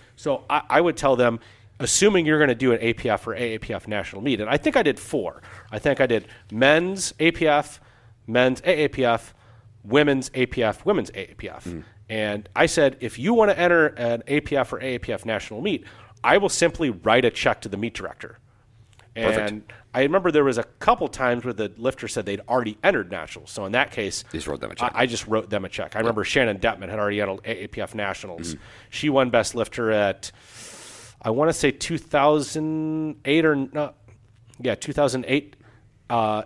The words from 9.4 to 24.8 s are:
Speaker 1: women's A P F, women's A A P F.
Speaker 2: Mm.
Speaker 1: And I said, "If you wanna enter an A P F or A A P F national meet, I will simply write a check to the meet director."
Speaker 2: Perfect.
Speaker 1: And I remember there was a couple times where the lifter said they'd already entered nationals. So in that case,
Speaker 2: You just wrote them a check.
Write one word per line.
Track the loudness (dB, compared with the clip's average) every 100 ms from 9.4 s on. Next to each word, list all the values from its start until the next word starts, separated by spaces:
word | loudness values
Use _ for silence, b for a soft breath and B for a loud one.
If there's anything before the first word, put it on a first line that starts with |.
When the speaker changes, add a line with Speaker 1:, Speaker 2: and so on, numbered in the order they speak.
| b b b -20
Speaker 1:
women's | 0 4 4 2 -2
A | -2 -2
P | 0
F, | 0 0 0
women's | 0 -2
A | -8 -14
A |
P | -12 -14
F. | -12
Speaker 2:
Mm. | -12 -12 B B -10
Speaker 1:
And | -4 -4 -4 -4
I | 2 4
said, | 4 2 2
"If | -6 -4
you | 2
wanna | 4 4
enter | 4 4 4 2
an | 0 -2 0 0
A | -2
P | 0 0
F | -2
or | -4
A | -6
A | -6
P | -6
F | -6 -4
national | -6 -6 -6
meet, | -4 -4 B B B B
I | 2 4
will | 2
simply | 2 0 2 -2
write | 0 2 4
a | 4
check | 2 0 0
to | -4
the | -6
meet | -6
director." | -6 -12 -12 -18 -20 _ b b b b b b -4
Speaker 2:
Perfect. | 0 0 -2
Speaker 1:
And | -6 -12 B _
I | 0
remember | 2 2 2
there | 2
was | 2 0
a |
couple | -4 _ 2 2 0
times | -2 0 0
where | -2
the | -6 -6 -4
lifter | -4 -4 -6
said | -6
they'd | -4 -6 -2
already | -2 -2 -2
entered | 0 0 -2
nationals. | -8 -10 -14 -14
So | -10
in | -4
that | -2 -2
case, | -4 -6 -6 -10
Speaker 2:
You | -10
just | -8
wrote | -8
them | -8
a |
check. | -6